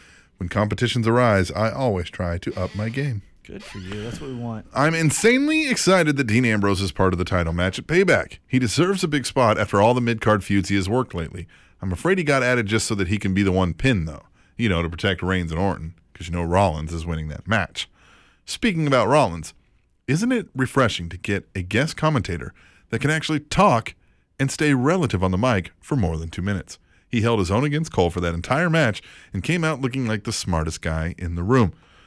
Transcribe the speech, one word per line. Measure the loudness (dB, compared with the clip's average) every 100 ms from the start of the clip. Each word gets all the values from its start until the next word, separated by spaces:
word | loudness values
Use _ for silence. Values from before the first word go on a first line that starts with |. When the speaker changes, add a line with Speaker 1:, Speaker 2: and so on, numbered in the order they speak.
| -20 -20 _ _
Speaker 1:
When | -4
competitions | -2 -2 0 -2 0 2
arise, | 4 4 4 2
I | -2 -2
always | 0 -2 -2 -4
try | -6 -4 -4
to | -6 -6
up | -6
my | -4 -6
game. | -4 -4 -6 -10 _
Speaker 2:
Good | -18 -16
for | -14 -14
you. | -12 -10
That's | -10 -10
what | -10
we | -8
want. | -8 -8 -4
Speaker 1:
I'm | 2 2
insanely | 4 2 4 4 4 4 2 0
excited | 0 4 4 4 2
that | 2
Dean | 2 4
Ambrose | 2 2 2
is | -2
part | 2 2
of | 2
the |
title | 0 0 0
match | 0 -2 -2
at | 0
Payback. | 2 4 2 0 -12 _
He | 0
deserves | 0 2 0 0
a | -2
big | -2 -2
spot | 2 2 2
after | 2 4
all | 4
the | 4
mid-card | 0 0 2 2
feuds | 2 0 2
he | 0
has | 0
worked | -2 -2
lately. | -6 -8 -10 -16 -20 _ _
I'm | -6
afraid | -2 0 0
he |
got | 2 0
added | 2 0 0
just | -2 -2
so |
that | -2 -2
he | -2
can | 0
be | 2
the | 2
one | 2 0
pin, | 0 0 0 -2
though. | -8 -18 _ _ -4
You | -2
know, | 0
to | -2
protect | -2 -2 -2
Reigns | -2 -2 -2
and | -2
Orton, | -2 -4 -8 -14 _
'cause | -16 -8
you |
know | -6
Rollins | 0 2 2 0 -6
is | -8
winning | -6 -6 -6
that | -10 -2
match. | -2 -2 -8 -12 _ _ _ _ _ -14
Speaking | -2 0 0 2
about | 4 4
Rollins, | 4 2 -2 -10 -16 _ _ _ _ -2
isn't | 0 0
it | -2 -4
refreshing | -4 0 2 2 0 -8
to | -8
get | -4 -4 -4
a | -8
guest | -2 -2 -2 0
commentator | 0 0 -2 -6 -8 -16 _ _ _
that | -4
can | -2
actually | -2 -2 -4
talk | -2 2 4 4 -2 -14 _ _ _ -4
and | -4
stay | 0 2
relative | 2 2 2 0 0
on | 0
the | 2
mic | 2 0 -2 -14
for | -4 -2
more | 0 -2
than | -6
two | -6
minutes? | -4 -4 -8 -18 _ _ _
He | 0
held | 2 2
his | 2
own | 0
against | 0 -2 -2
Cole | 0 0
for | 0
that | -2
entire | -4 -2 0 2
match | 2 2 -2 -12 -20 -10
and | -6
came | -2 -2
out | -2 -2
looking | -4 -2 -2
like | -2
the | -4
smartest | -6 -2 -2 -2 -4
guy | -4 -4 -4 -6
in | -8
the | -4
room. | 2 4 4 0 _ _